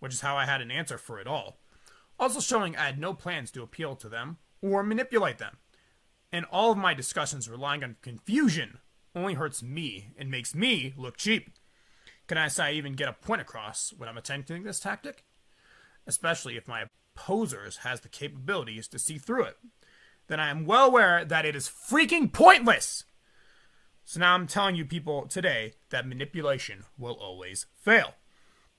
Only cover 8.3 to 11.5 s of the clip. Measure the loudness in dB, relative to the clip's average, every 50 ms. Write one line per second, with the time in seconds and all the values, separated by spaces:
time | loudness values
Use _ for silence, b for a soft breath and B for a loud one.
8.3 | 2 4 4 4 4 2 -2 -6 -10 -16 -20 _ _ _ _ _ -8 -6 -4 -4
9.3 | -2 -4 -4 -4 -6 -8 -10 -8 -8 -8 -8 -8 -8 -10 -14 -18 -16 -12 -10 -8
10.3 | -6 -6 -6 -6 -2 0 2 2 2 2 0 -4 -8 -10 -12 -12 -8 -4 0 0
11.3 | 0 0 0 -4